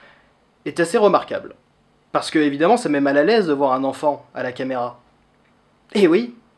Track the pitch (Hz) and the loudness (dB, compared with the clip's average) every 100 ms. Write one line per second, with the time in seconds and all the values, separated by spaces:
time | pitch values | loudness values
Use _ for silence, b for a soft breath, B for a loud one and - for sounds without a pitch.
0 | b b b b _ _ - 147 170 233 | b b b b _ _ -10 -4 -2 2
1 | 208 160 - - - - _ _ _ _ | 4 4 0 -10 -10 -20 _ _ _ _
2 | _ 147 - 165 151 143 165 240 170 143 | _ -6 -2 0 0 2 2 2 0 0
3 | 139 143 156 226 180 139 143 131 135 131 | 2 2 2 2 2 0 0 0 -2 -4
4 | 151 139 - 123 127 123 131 127 120 - | -4 -4 -8 -10 -8 -8 -6 -6 -6 -10
5 | _ _ _ _ _ _ _ _ _ 214 | _ _ _ _ _ _ _ _ _ 2
6 | 185 180 240 - _ | 4 4 -2 -12 _